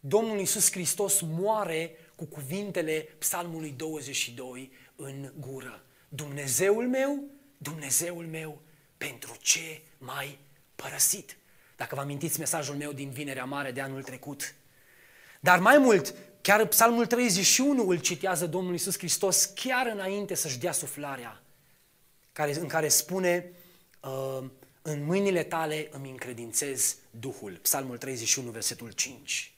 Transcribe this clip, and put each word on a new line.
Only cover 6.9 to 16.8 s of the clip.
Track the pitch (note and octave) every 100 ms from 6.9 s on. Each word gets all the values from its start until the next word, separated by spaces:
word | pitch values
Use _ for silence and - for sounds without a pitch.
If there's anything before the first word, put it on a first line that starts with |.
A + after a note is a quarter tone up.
| C4 C4+ C#4+ - - _ _
Dumnezeul | C#3+ D#3 C#3 B2+ E3+ E3+ E3
meu, | D#3+ D#3 D3+ - _ _ _
pentru | D3+ B2 - -
ce | - - D#3+ D#3 - -
m-ai | B2+ C3+ C3+ D3 - _ _
părăsit?” | - C3+ D3 - G3+ - - _ - _ -
Dacă | C3
vă | C3+
amintiți | C#3 C#3+ C#3 C#3
mesajul | D#3 E3 C#3
meu | C#3+ D3
din | C3+ C#3
Vinerea | C3 C#3+ C3+
Mare | B2+ C#3 C#3
de | B2+
anul | C3+ C3+
trecut. | C3+ B2+ D3 C#3 - - _ _ _ - - - - -
Dar | - F3+
mai | G3 C#4+
mult, | C4 G3+ - - - -
chiar | - G#3 A3
Psalmul | -